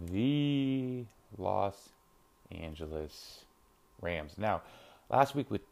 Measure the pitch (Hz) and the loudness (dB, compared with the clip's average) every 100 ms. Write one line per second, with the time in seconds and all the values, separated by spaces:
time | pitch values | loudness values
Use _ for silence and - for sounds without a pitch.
0 | 85 95 127 147 143 139 135 135 127 127 | -2 2 2 4 4 4 2 2 0 -4
1 | 117 - - - 95 98 98 - - - | -8 -14 -16 -4 0 2 2 0 -12 -20
2 | _ - - _ - 87 82 78 78 78 | _ -20 -20 _ -14 -8 -8 -6 -6 -4
3 | 76 - - - - _ _ _ _ - | -6 -8 -16 -18 -20 _ _ _ _ -8
4 | 87 85 76 - 107 87 - - - - | -2 -2 -4 -2 0 0 -2 -18 -20 -20
5 | - 127 135 147 127 104 - | 2 4 4 2 -2 -4 -6